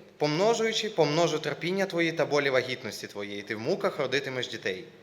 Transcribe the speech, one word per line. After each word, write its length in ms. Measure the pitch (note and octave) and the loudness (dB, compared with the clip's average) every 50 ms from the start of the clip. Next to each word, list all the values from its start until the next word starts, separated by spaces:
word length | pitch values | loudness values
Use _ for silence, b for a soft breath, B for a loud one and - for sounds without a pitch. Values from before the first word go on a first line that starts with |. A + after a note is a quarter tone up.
| - - - | -20 -14 -4
«Помножуючи, 720 | - D3+ D3+ D3+ E3 G3 A3+ A#3 A3 A3+ A3+ A3 - A3 G#3 | 0 0 2 2 4 4 4 4 4 2 0 0 -2 -4 -2
помножу 500 | - E3+ D3+ D3 D3 E3 E3+ D3+ D3+ D3+ | 2 2 4 4 4 4 2 2 2 0
терпіння 460 | - D3 A#2+ - E3 F3 F#3+ G3 F#3+ | -2 -4 -4 -4 -4 -2 0 0 0
твої 260 | F#3+ E3 E3+ E3+ D#3+ | 0 0 0 0 0
та 140 | E3 E3 C#3 | 2 0 0
болі 240 | A2+ C#3 D3 C#3 C#3 | 2 2 2 2 4
вагітності 580 | C3 B2+ A2+ A#2+ B2 - - G#2 G2 - - | 4 2 2 0 -6 -6 -6 -10 -10 -10 -12
твоєї, 340 | G2+ - G2+ G2+ G2+ G2+ G2+ | -10 -8 -8 -8 -6 -8 -8
ти 140 | G2+ - A2+ | -6 -6 -6
в 40 | G#2+ | -4
муках 400 | A2+ C#3+ G3 G3 - F#3 - - | -2 -2 -2 0 0 -2 0 0
родитимеш 480 | C#3 B2 B2+ C#3 - C3+ C3 B2+ A#2+ | -2 0 0 0 0 -2 -4 -4 -6
дітей». 380 | - - G#2+ - G#2 F#2 F2+ E2 - - - | -6 -6 -4 -4 -4 -4 -4 -8 -16 -18 -20